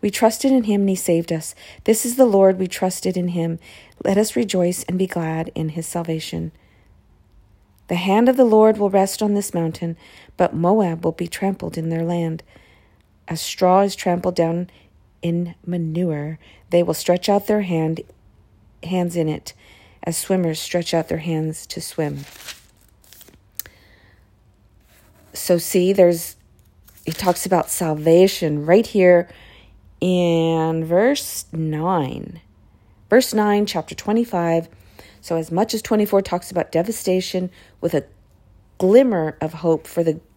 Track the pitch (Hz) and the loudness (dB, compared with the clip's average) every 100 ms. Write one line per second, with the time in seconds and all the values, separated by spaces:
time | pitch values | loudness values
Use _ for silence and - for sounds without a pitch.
0 | 208 196 226 - 277 262 214 202 196 185 | -2 2 2 2 2 2 2 2 2 0
1 | - 170 165 160 156 - - - - 226 | 0 0 0 -6 -6 -16 -20 -6 0 0
2 | 247 247 247 196 190 190 185 - 185 185 | 0 4 4 6 6 4 -4 -2 -4 -2
3 | 185 180 175 175 165 165 - - - _ | -4 -2 -2 -2 -2 -4 -10 -20 -20 _
4 | - 196 214 - 214 185 175 180 - 180 | 0 2 0 0 -2 0 0 -2 -4 -2
5 | 185 - 160 160 160 - 160 156 165 170 | -2 -2 -4 -4 -6 -6 -6 -6 -8 -6
6 | 165 160 - 165 165 _ _ _ _ _ | -4 -6 -6 -8 -8 _ _ _ _ _
7 | _ _ _ _ _ _ _ _ _ 175 | _ _ _ _ _ _ _ _ _ -4
8 | 185 196 240 262 247 214 220 214 202 196 | 2 4 4 4 6 8 6 4 2 2
9 | 196 - 208 202 202 175 165 160 170 165 | 0 0 0 0 -2 -2 -4 -4 -8 -8
10 | - - - - 180 - 170 214 190 165 | -16 -20 -20 -2 -2 0 2 2 0 -2
11 | 165 165 170 - 196 190 170 170 165 165 | -4 -4 -8 -4 -4 -4 -8 -6 -6 -4
12 | 165 170 165 160 - - _ _ _ _ | -2 -2 -4 -6 -12 -20 _ _ _ _
13 | _ _ - 160 - - 180 185 202 190 | _ _ -10 -8 -8 0 4 4 4 0
14 | 190 175 180 180 165 170 180 _ _ _ | -2 -2 -2 0 0 0 -6 _ _ _
15 | _ _ 170 170 175 170 - 175 165 160 | _ _ -4 -4 -4 -10 -8 -6 -4 -2
16 | 180 147 147 160 - - _ 175 170 160 | -2 -4 -6 -12 -18 -20 _ 0 0 -2
17 | - 180 - 202 - 208 190 165 160 160 | 0 0 2 0 0 -2 0 -2 -2 -4
18 | - - _ _ _ _ _ _ 165 185 | -10 -20 _ _ _ _ _ _ -6 -2
19 | 175 170 156 151 - - _ - - _ | -2 -2 -2 -4 -10 -20 _ -20 -20 _
20 | - 165 - 190 170 160 - 175 170 170 | -8 -6 -2 0 0 -4 -4 -4 -2 -4
21 | 160 165 160 160 156 156 - - - - | -2 -6 -4 -4 -4 -6 -12 -12 -10 -6
22 | 151 143 139 - - - _ _ _ _ | -6 -6 -14 -18 -18 -20 _ _ _ _
23 | _ - - _ _ _ - _ _ _ | _ -20 -20 _ _ _ -18 _ _ _
24 | _ _ _ _ _ _ _ _ _ _ | _ _ _ _ _ _ _ _ _ _
25 | _ _ _ - - 175 - 185 185 196 | _ _ _ -14 0 0 2 0 2 6
26 | 175 170 - - _ _ _ _ _ _ | 6 4 -4 -16 _ _ _ _ _ _
27 | - 165 185 180 185 180 - - 165 151 | -10 -4 -2 -2 0 -2 -2 -4 -4 -2
28 | 156 165 190 - 160 147 147 190 226 208 | 4 6 6 2 -2 -2 4 4 4 4
29 | 180 175 175 - - - - - _ _ | 6 6 4 -12 -20 -20 -20 -20 _ _
30 | 185 180 175 165 165 165 160 165 160 175 | 0 2 2 2 2 0 0 -2 0 2
31 | 233 285 - - - 160 160 156 165 185 | 2 0 -4 -12 -10 -6 -4 -2 -2 -2
32 | 135 - - 165 _ _ _ _ _ _ | -2 -6 -12 -18 _ _ _ _ _ _
33 | _ 247 254 214 208 202 202 175 160 165 | _ 4 4 0 2 2 0 -4 -8 -10
34 | - 226 233 185 170 165 165 - - - | -2 -2 -2 -2 0 0 -2 -18 -20 -20
35 | - - - 165 160 165 226 220 - 214 | -20 -20 -6 -6 -4 -2 -2 -2 -2 0
36 | 208 196 196 180 - 180 - 165 175 226 | 2 0 0 -6 -4 -6 -2 -2 -2 -4
37 | - 185 185 185 180 - - _ 170 156 | -2 -2 -2 -6 -6 -10 -20 _ -2 -2
38 | - _ _ _ _ _ _ _ 185 226 | -4 _ _ _ _ _ _ _ 6 6
39 | 262 196 156 - 156 160 170 160 - - | 6 2 -2 -4 -8 -2 0 0 -2 -2
40 | 165 160 _ | 0 -2 _